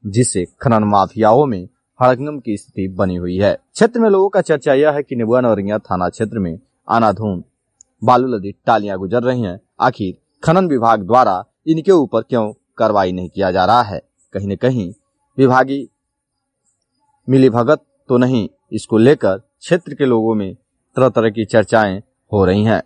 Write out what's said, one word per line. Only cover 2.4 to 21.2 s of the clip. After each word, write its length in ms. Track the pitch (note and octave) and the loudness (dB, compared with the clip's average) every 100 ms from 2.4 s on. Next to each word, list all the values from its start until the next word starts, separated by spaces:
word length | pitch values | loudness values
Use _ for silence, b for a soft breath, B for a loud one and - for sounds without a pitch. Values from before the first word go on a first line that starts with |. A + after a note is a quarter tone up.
की 120 | A#2+ G#2 | -8 -10
स्थिति 320 | - - F#2+ | -10 -8 -8
बनी 280 | F#2 G2 F2+ | -4 -4 -4
हुई 200 | F2+ F#2 | -6 0
है। 220 | G2+ - _ | 0 -2 _
क्षेत्र 260 | - A#3 A#3+ | 0 0 2
में 100 | A3+ | 2
लोगों 180 | G3 G3 | 2 2
का 120 | G3 | 0
चर्चा 340 | F3 D3+ D3 | -2 -2 0
यह 160 | C3+ D3+ | 2 2
है 120 | D3 | 0
कि 140 | C#3+ B2+ | -6 -4
निबुआ 240 | A2+ B2 | 0 2
नौरंगिया 380 | B2 G#2 G2 G#2+ | 2 0 -2 -6
थाना 300 | - F#2 F2+ | -4 -4 -4
क्षेत्र 300 | - A2 A2+ | -4 -8 -4
में 200 | F2+ D#2+ _ _ - | -6 -6 _ _ -4
आनाधून 560 | A2+ A2+ G2+ A2 F2+ - _ _ _ _ _ | 0 2 0 -4 -6 -10 _ _ _ _ _
बालू 240 | A2 B2 C3 | 2 2 2
लदी 240 | A#2 F#2 G2 - | -4 -8 -10 0
टालियां 320 | A2+ G#2 F#2+ | 0 0 -8
गुजर 240 | F#2+ A#2 | -4 -2
रही 200 | A#2+ B2+ | -2 -4
हैं। 180 | A2 F#2 _ _ | -4 -8 _ _
आखिर 340 | A#2 A#2+ G2 - _ _ | -2 -2 -8 -8 _ _
खनन 240 | - E3+ F#3 | 0 2 2
विभाग 340 | C3+ A#2 A2 | 0 2 0
द्वारा 420 | F#2 A#2+ A#2 F#2 G2+ _ - | 2 2 2 0 -6 _ -4
इनके 260 | D#3+ D#3+ | -2 2
ऊपर 280 | F#3 B2+ A2+ | 2 2 -2
क्यों 320 | A2 B2 G#2+ A2 _ - | -2 -4 -4 -8 _ -2
कार्रवाई 340 | A2+ G#2 F#2+ | 0 2 0
नहीं 160 | F#2 F2+ | -4 -8
किया 220 | - F#2+ | -4 -2
जा 140 | F#2 | 0
रहा 180 | F#2 A#2 | 2 2
है? 200 | A2+ F#2 _ _ _ | 2 -6 _ _ _
कहीं 160 | F#2+ G2+ | -10 -8
न 80 | G2 | -2
कहीं 360 | B2 B2+ F2+ - _ _ _ - | -2 -2 -6 -10 _ _ _ 0
विभागीय 480 | C3 B2+ C3 C#3 C3 _ _ _ _ _ _ _ _ _ _ _ _ _ - | 2 4 0 -4 -10 _ _ _ _ _ _ _ _ _ _ _ _ _ 0
मिलीभगत 520 | C3 C3 A#2 A#2+ D3+ _ _ _ | 4 4 4 0 0 _ _ _
तो 100 | B2 | 0
नहीं? 300 | B2+ C3 G2 _ _ | 2 0 -4 _ _
इसको 260 | G#2+ - A2 | -12 -2 2
लेकर 380 | A#2 D3+ G#2+ F#2+ | 4 2 0 -4
क्षेत्र 580 | _ _ - F3+ F3 | _ _ -4 -4 -4
के 100 | C#3+ | -4
लोगों 300 | C#3 A#2 A2+ | 0 0 0
में 200 | A2 G2 - _ _ _ - | -2 -6 -12 _ _ _ 0
तरह 120 | B2+ | 0
तरह 220 | A#2 | 2